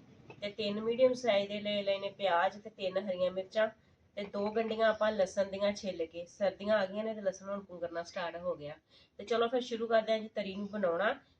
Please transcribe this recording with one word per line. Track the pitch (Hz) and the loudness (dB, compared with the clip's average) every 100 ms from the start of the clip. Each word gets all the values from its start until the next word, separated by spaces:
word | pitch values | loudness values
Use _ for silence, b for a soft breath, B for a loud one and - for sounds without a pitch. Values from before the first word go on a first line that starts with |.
| - - - - | -12 -20 -20 -10
ਤੇ | 202 | -8
ਤਿੰਨ | 202 208 208 | -4 -2 -2
ਮੀਡੀਅਮ | 226 233 254 | 0 6 6
ਸਾਈਜ਼ | 247 233 202 202 | 6 4 4 2
ਦੇ | 208 | -4
ਲਏ, | 208 202 | -2 -2
ਲਏ | 196 196 | 0 0
ਨੇ | 196 | -2
ਪਿਆਜ਼ | 196 196 170 190 202 | -2 2 4 4 0
ਤੇ | 220 | -14
ਤਿੰਨ | - 185 185 | -6 -2 -2
ਹਰੀਆਂ | 202 180 180 | -2 0 0
ਮਿਰਚਾਂ | 185 190 220 220 - b b _ - | 0 -2 0 0 0 b b _ -10
ਤੇ | |
ਦੋ | 202 202 208 | -6 -2 0
ਗੰਢੀਆਂ | 220 220 220 220 | 0 0 2 2
ਆਪਾਂ | 214 214 | 4 2
ਲਸਣ | 214 185 208 | 2 0 0
ਦੀਆਂ | 190 196 202 | -2 0 0
ਛਿੱਲ | 202 190 170 160 | 0 -4 -4 -6
ਕੇ। | 170 | -8
ਸਰਦੀਆਂ | 170 - 190 - 202 214 | -12 -2 -2 0 2 2
ਆ | 190 | 2
ਗਈਆਂ | 208 | -2
ਨੇ | 220 | -4
ਤੇ | 214 | -2
ਲਸਣ | 190 190 196 | -4 -4 -6
ਹੁਣ | 202 | -8
ਪੁੰਗਰਨਾ | 196 180 170 170 | -8 -8 -6 -6
ਸਟਾਰਟ | 170 196 170 170 | -6 -6 -6 -4
ਹੋ | 180 151 | -4 -4
ਗਿਆ। | 147 156 _ b b - | -6 -12 _ b b -10
ਤੇ | |
ਚਲੋ | 202 226 233 | -2 2 2
ਫਿਰ | 254 | 0
ਸ਼ੁਰੂ | 247 226 226 | -2 -4 2
ਕਰਦੇ | 226 214 | 4 4
ਹਾਂ | 220 | 0
ਜੀ | 214 | -2
ਤਰੀ | 214 196 190 | -6 -4 -4
ਨੂੰ | 202 | -6
ਬਣਾਉਣਾ। | 208 180 170 214 277 b | 0 2 2 2 0 b